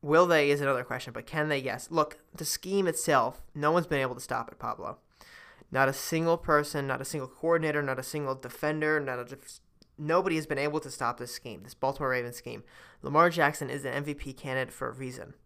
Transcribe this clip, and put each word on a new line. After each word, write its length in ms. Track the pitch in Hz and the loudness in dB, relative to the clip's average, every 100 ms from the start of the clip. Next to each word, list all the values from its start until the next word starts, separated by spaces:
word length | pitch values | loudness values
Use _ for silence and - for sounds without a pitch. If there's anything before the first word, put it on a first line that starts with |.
Will 240 | 147 160 180 | 6 6 8
they 240 | 165 143 | 8 6
is 100 | 143 | 4
another 220 | 139 127 | 4 0
question, 300 | 127 127 - | -2 -6 -6
but 120 | 117 - | -12 -6
can 240 | 160 151 | -2 0
they? 80 | 143 | 0
Yes. 300 | 131 127 - | -2 -6 -2
Look, 300 | 165 151 - _ - | 0 0 -4 _ -10
the 100 | 156 | -6
scheme 420 | - 180 196 185 | -6 -2 0 2
itself, 540 | 160 - 139 117 - - - | 0 2 4 4 -2 -14 0
no 160 | 147 | 2
one's 160 | 170 160 | 2 2
been 140 | 143 | -2
able 140 | 131 127 | -2 -4
to 60 | |
stop 300 | - 123 117 | -6 -6 -6
it, 80 | - | -8
Pablo. 400 | 117 - - - _ _ - - - - - | -8 -6 -8 -12 _ _ -20 -20 -20 -20 -6
Not 180 | 131 135 | 2 2
a 40 | |
single 440 | 135 - 165 165 165 | 2 -4 0 2 0
person, 480 | - 151 147 147 135 | 4 2 2 -4 -2
not 160 | 131 | -4
a 40 | 131 | -4
single 220 | 151 131 | -6 -8
coordinator, 540 | - 165 165 156 147 | -4 2 4 4 0
not 160 | 139 131 | -2 -4
a 60 | |
single 320 | 131 156 139 135 | -6 -6 -4 -6
defender, 640 | 127 - 151 156 151 156 | -8 -4 -2 0 2 2
not 200 | 139 123 | 0 -6
a 60 | 120 | -8
def-, 340 | 135 - - _ _ _ - | -14 -18 -20 _ _ _ -10
nobody 360 | 151 170 180 160 | 2 2 4 0
has 100 | 151 | 0
been 100 | 139 | -2
able 220 | 147 151 | 0 -2
to 100 | 147 | -6
stop 280 | - 120 120 | -4 -4 -4
this 140 | 120 | -10
scheme, 300 | - 123 104 | -10 -12 -14
this 120 | - - | -16 -4
Baltimore 340 | 131 135 135 | -2 -2 -2
Ravens 260 | 127 120 120 | -2 -4 -10
scheme. 280 | - 113 - - - - | -12 -12 -14 -20 -20 -12
Lamar 260 | 139 147 175 | 0 4 6
Jackson 400 | 165 147 147 131 | 6 2 2 -6
is 160 | 139 135 | -4 -4
an 80 | |
M 100 | 131 | -4
V 120 | 143 143 | -6 -8
P 180 | - | -10
candidate 400 | 131 139 131 127 | -10 -6 -4 -4
for 140 | - 131 | -6 -10
a 40 | |
reason. 440 | 120 131 127 - - | -8 -12 -12 -16 -18